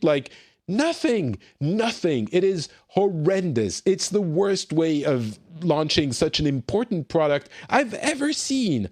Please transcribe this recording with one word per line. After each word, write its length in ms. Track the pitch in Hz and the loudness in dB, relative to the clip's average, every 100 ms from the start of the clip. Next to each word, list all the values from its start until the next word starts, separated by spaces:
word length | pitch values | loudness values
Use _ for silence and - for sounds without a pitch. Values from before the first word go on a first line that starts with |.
Like, 280 | 165 147 - - - _ - | 2 2 -2 -18 -20 _ -6
nothing, 680 | 202 311 330 320 233 143 98 - _ | 0 0 0 0 0 -2 -6 -10 _
nothing. 680 | 143 208 226 - 175 139 107 | -2 0 0 0 0 0 0
It 120 | 185 | 2
is 240 | 190 190 147 - _ | 2 0 -6 -14 _
horrendous. 920 | - 196 170 151 190 180 117 104 - | 0 0 2 0 2 0 0 0 -2
It's 240 | - - - | 0 0 0
the 120 | 208 | -2
worst 520 | 185 156 202 190 - | 0 0 0 0 -2
way 320 | 156 160 151 | 0 2 2
of 340 | 143 131 113 104 _ 165 | 2 0 -2 -8 _ -6
launching 500 | 170 151 156 - 147 | 0 2 2 0 0
such 260 | 117 160 - | 0 0 2
an 80 | 151 | 0
important 640 | 139 - 202 240 185 - | -2 -2 -2 -2 -4 -2
product 400 | 165 151 143 - - - | 0 2 0 -2 -20 0
I've 240 | 240 277 | 0 0
ever 380 | 202 277 302 285 | -2 -4 -2 -2
seen. 560 | 311 - 269 226 131 95 | -2 -2 0 0 0 -2